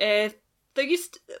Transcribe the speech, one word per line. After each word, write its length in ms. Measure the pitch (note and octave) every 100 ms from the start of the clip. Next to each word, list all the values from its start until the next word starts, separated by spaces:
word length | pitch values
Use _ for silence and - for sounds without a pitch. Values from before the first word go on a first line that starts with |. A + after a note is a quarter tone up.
Uh, 300 | G#3+ G#3 G#3+ G#3 _ _ _
there 100 | -
used, 340 | C#4 F4 - - - -